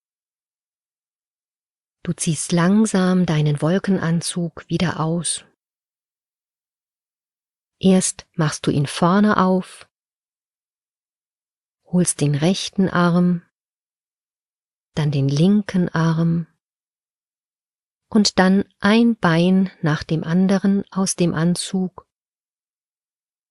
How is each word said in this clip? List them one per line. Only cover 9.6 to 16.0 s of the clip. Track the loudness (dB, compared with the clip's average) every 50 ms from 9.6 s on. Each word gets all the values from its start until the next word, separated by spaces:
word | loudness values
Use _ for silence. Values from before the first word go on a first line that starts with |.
| -2 -6 -14 -20 -20 _ _ _ _ _ _ _ _ _ _ _ _ _ _ _ _ _ _ _ _ _ _ _ _ _ _ _ _ _ _ _ _ _ _ _ _ _ _ _ _
holst | _ -2 -2 0 -2 -2 -2
den | -2 -2 0
rechten | 0 0 0 0 -2 -6 -6 -2 -2 -2 0
Arm, | 0 0 2 2 2 2 2 2 0 -2 -6 _ _ _ _ _ _ _ _ _ _ _ _ _ _ _ _ _ _ _ _ _ _ _ _ _ _ _ _ _ _
dann | -4 -2 -2
den | 0 0 0 0
linken | 0 2 2 4 2 2 0 0 -2 -2 -2 0
Arm | 0 0